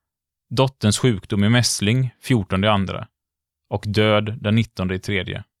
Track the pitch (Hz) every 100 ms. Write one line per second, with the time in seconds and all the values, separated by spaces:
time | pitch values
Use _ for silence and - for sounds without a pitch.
0 | _ _ _ _ - 120 135 - 107 -
1 | 131 98 - 101 101 123 113 - 101 123
2 | 127 - - 123 95 95 104 101 92 95
3 | 107 _ _ _ _ _ - 101 - 104
4 | 107 107 107 107 104 113 110 - 92 92
5 | - 101 90 98 - _